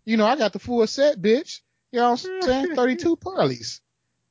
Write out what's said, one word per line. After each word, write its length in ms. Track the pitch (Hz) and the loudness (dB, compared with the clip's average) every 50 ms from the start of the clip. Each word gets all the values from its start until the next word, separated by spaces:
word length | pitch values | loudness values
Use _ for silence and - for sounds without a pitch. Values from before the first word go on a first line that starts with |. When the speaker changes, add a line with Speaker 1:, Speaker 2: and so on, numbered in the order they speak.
| _ | _
Speaker 1:
You 120 | 214 226 | -2 0
know, 100 | 220 208 | 2 4
I 80 | 214 254 | 2 2
got 160 | 311 226 202 | 2 0 -2
the 60 | - 196 | -2 -6
full 260 | - 240 247 233 226 220 | -6 -2 0 0 0 0
set, 340 | - - 277 294 277 214 | 2 2 2 2 2 2
bitch." 380 | 170 214 220 269 349 - - - _ _ _ _ _ _ | 2 2 2 2 0 -6 -14 -18 _ _ _ _ _ _
You 80 | - 240 | -2 0
know 100 | 240 240 | 2 2
what 140 | 240 247 - | 2 0 -4
I'm 180 | 370 381 381 | -8 -6 -2
saying? 240 | 370 269 254 262 269 | -2 0 0 0 -2
Speaker 2:
<laughs> 80 | 359 320 | -2 0
Speaker 1:
Thirty-two 400 | 262 247 254 254 - - 339 330 | 0 0 0 0 0 -2 -2 -2
pearlies. 640 | - - 359 381 - - 139 127 117 113 - - - _ _ _ _ _ _ _ _ _ _ | -2 -4 -6 -2 0 0 0 -2 -4 -10 -14 -14 -16 _ _ _ _ _ _ _ _ _ _